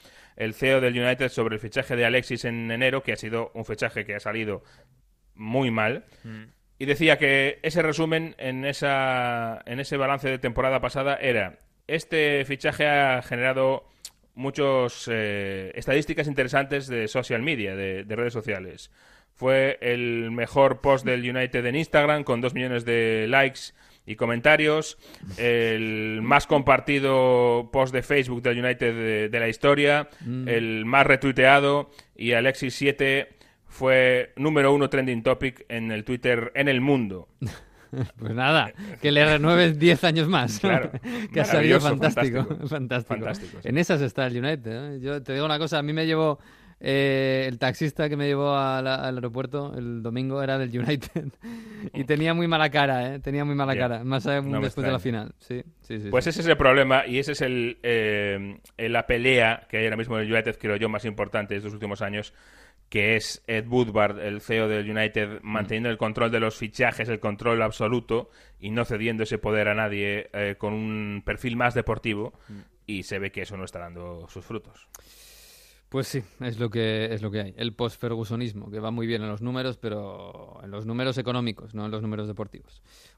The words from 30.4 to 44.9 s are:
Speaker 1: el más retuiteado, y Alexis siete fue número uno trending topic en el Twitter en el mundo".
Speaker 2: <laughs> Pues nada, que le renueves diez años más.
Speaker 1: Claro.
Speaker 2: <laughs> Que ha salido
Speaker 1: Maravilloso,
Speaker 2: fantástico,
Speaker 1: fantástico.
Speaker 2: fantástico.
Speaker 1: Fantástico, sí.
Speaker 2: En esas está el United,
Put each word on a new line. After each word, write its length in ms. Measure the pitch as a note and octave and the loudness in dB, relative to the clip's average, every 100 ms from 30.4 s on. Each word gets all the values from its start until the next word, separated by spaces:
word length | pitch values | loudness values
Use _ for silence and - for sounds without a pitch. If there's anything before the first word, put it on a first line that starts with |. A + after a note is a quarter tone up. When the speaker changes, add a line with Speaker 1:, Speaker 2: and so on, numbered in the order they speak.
| B2+ | -2
Speaker 1:
el 360 | A#2 A2+ A2 | 0 0 -2
más 220 | A2+ C3+ C#3 | 2 6 6
retuiteado, 840 | C3 C#3 C3 C3 C#3+ C#3+ C#3+ C#3+ - - - | 6 4 6 8 8 6 2 -2 -14 -20 -8
y 160 | A2+ | 0
Alexis 420 | A#2 C3 C3 C3 | 2 2 0 -4
siete 560 | - C#3 C#3 C#3 C3+ - _ _ _ - | -2 0 2 2 2 -2 _ _ _ -20
fue 640 | - C3 C3 B2+ B2+ B2 - | -2 4 6 6 4 0 -2
número 360 | D3 D3+ C3+ | 0 4 6
uno 160 | C#3+ C3+ | 6 4
trending 320 | C#3 C3 A#2 | 2 0 0
topic 420 | A#2+ B2 C3 - - | 2 2 0 -4 -8
en 240 | A#2 A2+ | -6 -4
el 120 | G#2+ | -4
Twitter 480 | G#2+ B2 B2+ A#2 A#2 | -4 -2 0 0 0
en 140 | C3+ C#3+ | 0 2
el 120 | C3 | 2
mundo". 480 | C3+ C#3 G#2+ F#2 D#2+ - | 4 2 2 -6 -14 -10
Speaker 2:
<laughs> 280 | G#2+ - - _ - C3 B2 - | -10 -10 -18 _ -12 -8 -8 -8
Pues 140 | A2+ | -8
nada, 400 | A2+ C3 D#3+ G#2 - G3+ - | -2 2 2 0 -4 -14 -4
que 100 | D3 | 2
le 100 | D3 | 4
renueves 560 | D3+ D3+ D#3 F3 E3+ D3 | 6 6 4 6 4 6
diez 240 | E3+ D#3 | 6 6
años 220 | F3 D#3+ D#3 | 4 2 2
más. 340 | F3+ A#2+ G#2+ | 2 0 0
Speaker 1:
Claro. 300 | D3+ - A#2 B2+ B3 | 2 2 0 -6 -8
Speaker 2:
<laughs> 180 | A#3+ G#3+ | -8 -4
Que 80 | E3 | -2
ha 40 | |
salido 340 | - D#3 - C3+ | 2 4 6 6
Speaker 1:
Maravilloso, 100 | C#3 | 4
Speaker 2:
fantástico, 480 | C3+ D#3 - C3 B2 | 2 2 2 0 0
Speaker 1:
fantástico. 240 | - D#3 C#3+ | -2 -4 -6
Speaker 2:
fantástico. 460 | D3+ B2+ B2 A2+ | -6 -2 -4 -2
Speaker 1:
Fantástico, 440 | A2 A2 G2 F2+ - | -4 -4 -8 -10 -10
sí. 60 | A#2 | -2
Speaker 2:
En 80 | C3+ | 0
esas 240 | F3 D#3+ | 2 2
está 260 | C3+ - B2+ | 0 -2 -4
el 120 | A#2+ | -2
United, 520 | C3 D#3 A2+ A2+ C#3+ | -2 -4 -6 -10 -10